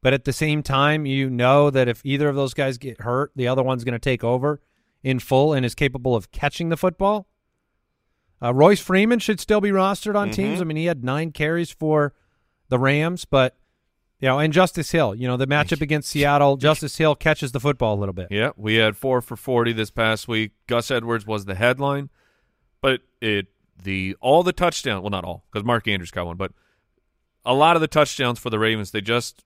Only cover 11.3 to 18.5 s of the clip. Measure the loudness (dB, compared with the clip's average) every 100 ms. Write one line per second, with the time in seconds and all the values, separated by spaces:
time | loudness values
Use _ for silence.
11.3 | -4 -2 -2 -4 -4 0 0 0 _ _
12.3 | _ _ _ _ 0 2 2 0 -4 0
13.3 | 2 2 _ _ _ _ _ _ _ 0
14.3 | 2 2 4 2 2 -2 0 0 -2 -4
15.3 | -2 0 0 0 -2 -2 -2 -2 0 2
16.3 | 4 4 4 2 2 -2 0 0 2 0
17.3 | 0 -2 -2 -2 0 0 0 -4 -8 -6
18.3 | -2 -2